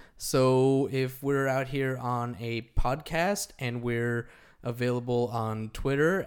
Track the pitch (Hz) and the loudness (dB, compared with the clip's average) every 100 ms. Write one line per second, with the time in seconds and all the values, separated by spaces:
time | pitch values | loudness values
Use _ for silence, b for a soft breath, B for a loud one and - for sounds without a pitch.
0 | b - - 139 131 131 131 135 135 131 | b -12 0 4 6 6 6 4 2 0
1 | 131 131 139 139 135 131 131 139 131 127 | -2 -2 0 0 2 0 -2 -2 -2 -2
2 | 123 123 120 107 117 117 - - 127 139 | -2 -2 -4 -6 -4 -6 -2 0 2 0
3 | - 160 180 202 - - 123 120 120 117 | -4 -2 0 -2 -6 -6 -6 -4 -2 0
4 | 120 120 117 b b b 120 120 123 123 | 0 -2 -6 b b b -8 -2 0 0
5 | 120 120 120 117 110 110 110 - 135 139 | 0 0 0 -2 -2 -4 -6 -6 -2 2
6 | 156 190 | 2 2